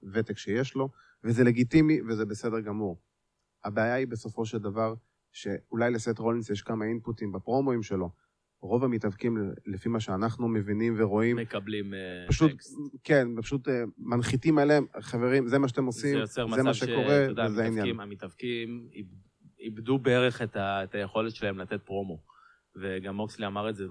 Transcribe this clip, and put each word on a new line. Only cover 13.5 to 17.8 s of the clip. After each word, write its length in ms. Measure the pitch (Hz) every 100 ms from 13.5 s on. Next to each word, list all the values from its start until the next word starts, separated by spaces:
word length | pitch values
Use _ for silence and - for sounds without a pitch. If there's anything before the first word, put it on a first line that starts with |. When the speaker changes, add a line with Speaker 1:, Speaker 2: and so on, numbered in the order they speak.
| 139 143
Speaker 1:
אה, 140 | 123 110 -
מנחיתים 600 | - 123 113 123 160 151
עליהם, 280 | 143 147 131 -
"חברים, 480 | - 120 123 135 120
זה 100 | 139
מה 100 | 139
שאתם 160 | 135
עושים, 260 | 131 117 143
Speaker 2:
זה 60 | 139
יוצר 280 | 107 - 117
Speaker 1:
זה 140 | 127
מה 80 | 127
Speaker 2:
מצב 20 |
ש-, 60 | 110
Speaker 1:
שקורה, 420 | 123 117 127 143
Speaker 2:
אתה 80 | 135
יודע, 140 | 110 113
Speaker 1:
וזה 160 | 107
העניין." 160 | 117
Speaker 2:
המתאבקים, 220 | 110